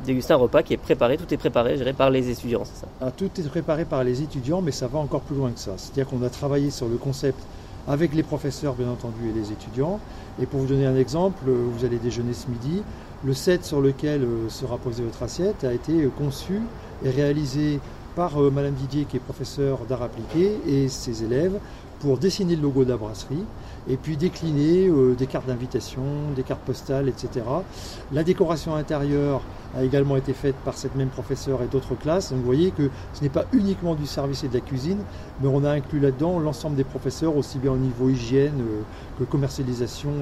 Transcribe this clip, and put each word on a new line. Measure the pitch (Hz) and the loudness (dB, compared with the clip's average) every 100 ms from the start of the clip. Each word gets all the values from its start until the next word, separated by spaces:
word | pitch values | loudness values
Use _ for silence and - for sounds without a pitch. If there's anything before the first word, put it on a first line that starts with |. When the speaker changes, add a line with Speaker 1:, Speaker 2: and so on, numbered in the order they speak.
| - | -2
Speaker 1:
déguste | 123 - | 0 4
un | 151 | 6
repas | 120 147 | 6 4
qui | - | 4
est | - | 0
préparé, | - 135 120 156 | 2 4 4 4
tout | 170 | 0
est | 185 | 0
préparé, | 147 123 120 | 2 4 4
je | 147 | 2
dirais, | 127 | 0
par | 131 135 | 4 4
les | 135 123 | 4 2
étudiants, | 117 120 110 | -2 0 -2
c'est | 101 - | -2 -10
ça ? | - - | -14 -6
Speaker 2:
Ah, | 127 | -6
tout | - 190 190 | -2 -4 -2
est | 147 | -4
préparé | 165 160 151 170 | -2 0 0 0
par | 139 | 0
les | 123 123 | 2 0
étudiants, | 156 139 120 180 | -2 -4 0 0
mais | 170 | 0
ça | 135 135 | -2 -2
va | 151 | -2
encore | 143 147 | -2 -2
plus | - 139 | -2 -2
loin | 131 | 0
que | 113 | -2
ça. | - 92 | -8 -8
C'est-à-dire | - 139 135 | -4 -2 0
qu'on | 127 | 0
a | 123 | -2
travaillé | - 143 143 143 | -2 0 2 2
sur | - 117 | 0 -2
le | 120 | -2
concept | 139 131 139 - - - - - - | -2 0 0 -2 -6 -14 -14 -10 -4
avec | 143 165 156 | 0 2 2
les | |
professeurs, | 151 143 143 - 151 | 0 -2 -4 -2 -4
bien | 123 123 | -2 -2
entendu, | 117 117 113 117 | -4 -6 -4 -2
et | 110 | -2
les | 104 | -4
étudiants. | 104 107 117 156 208 - - - - | -6 -6 -2 -2 -2 -8 -14 -12 -6
Et | 123 | -2
pour | 139 | 0
vous | 135 | 2
donner | 139 135 | 4 4
un | 131 | 4
exemple, | 120 156 196 185 131 | 4 2 2 2 2
euh, | 123 120 | 2 2
vous | 117 123 | 0 0
allez | 120 | 0
déjeuner | 120 117 120 | 0 0 -2
ce | 120 135 | -2 -4
midi. | 117 127 185 214 - - - | -4 -2 -2 -4 -10 -14 -6
Le | 135 135 | -2 0
set | 185 175 | 2 2
sur | - 147 | 2 2
lequel, | 139 135 151 147 | 4 4 0 2
euh, | 123 113 110 | 2 0 -2
sera | - 123 120 | -4 -4 -4
posée | 127 117 | -4 -4
votre | 117 - | -4 -4
assiette | 117 - 190 208 127 | -6 0 0 0 0
a | |
été, | 123 - 165 | 0 2 2
euh, | 139 - | 2 2
conçu | 147 135 - 202 233 - - - 135 | -2 -2 -4 -4 -4 -8 -14 -4 -2
et | |
réalisé | 127 143 151 143 143 151 143 - - - - | 2 2 2 0 0 0 0 -4 -12 -8 -2
par, | 175 147 | 0 4
euh, | 143 | 4
Madame | 139 143 | 4 0
Didier, | 135 135 143 143 | -2 -2 -2 -2
qui | 123 | -4
est | |
professeure | - 131 127 147 139 127 117 | -6 -8 -6 -2 0 0 -2
d'art | 123 | -4
appliqué, | 120 117 107 160 196 214 147 | -4 -6 -2 2 4 2 2
et | 139 135 | 2 2
ses | - 127 110 | 0 -6 -4
élèves, | 113 127 185 202 - - - - | 0 2 2 0 -6 -14 -16 -4
pour | 143 127 | 2 4
dessiner | 185 190 180 170 | 2 2 2 2
le | |
logo | 143 135 | 2 4
de | 123 | 4
la | 120 | 2
brasserie, | 107 107 - 139 214 - - - - | -4 -8 -6 -6 -6 -10 -14 -10 -4
et | 131 | -2
puis | 151 156 | -2 0
décliner, | 180 - 160 143 151 180 190 | 0 0 0 2 4 6 6
euh, | 147 127 | 6 6
des | 123 131 | 4 0
cartes | 135 120 | -2 -2
d'invitation, | 120 127 117 - 127 139 147 147 131 | -4 -2 -4 -4 -6 -4 -4 -2 -2
des | |
cartes | - 131 | -4 -4
postales, | - 127 - 139 135 | -4 -6 -2 0 0
et | 117 | -2
cetera. | 120 127 113 151 190 - - - - | -4 -4 -2 -2 -4 -10 -12 -12 -4
La | 139 | 0
décoration | 160 185 165 156 170 | 2 4 2 2 -2
intérieure | 156 147 151 143 143 143 139 - - - 127 | -2 0 0 2 2 2 0 -4 -10 -8 0
a | |
également | 131 139 139 135 | 2 4 4 2
été | 135 | 0
faite | 131 143 135 131 | 0 -2 -2 -4
par | - | -4
cette | 131 131 | -4 -2
même | 131 | -2
professeure | 131 104 135 139 127 | -2 -4 -4 -2 -2
et | 123 | 0
d'autres | 135 - 120 | -2 -2 -2
classes. | 151 180 185 | 0 0 0
Donc | 131 | 0
vous | 123 | 2
voyez | 135 185 | 4 4
que | 185 139 - - | 4 0 0 -10
ce | - | -4
n'est | 143 | 0
pas | 160 - | 0 2
uniquement | 254 196 190 175 151 | 4 4 2 0 -2
du | 143 | -2
service | - 139 135 | -2 -2 -2
et | 139 | -2
de | |
la | 120 | -2
cuisine, | - 131 147 202 190 - - - | -2 -2 -2 -2 -4 -10 -12 -2
mais | 135 | 2
on | 139 | 4
a | 143 | 4
inclus | 147 - 147 | 2 0 2
là-dedans | 139 127 165 180 | 4 4 2 2
l'ensemble | 151 139 156 139 | 0 -2 -2 0
des | |
professeurs, | 135 131 135 - 160 147 | 0 -2 -4 0 2 2
aussi | 123 139 | 0 -2
bien | 135 | 0
au | 131 | 2
niveau | 131 117 131 | 0 2 2
hygiène, | 131 113 135 143 143 | 2 2 4 4 2
euh, | 113 107 107 - - - | -2 -2 -6 -10 -12 -6
que | |
commercialisation | 127 147 139 147 127 120 117 - 143 147 | -2 0 0 -2 -2 -2 -2 -4 -4 -2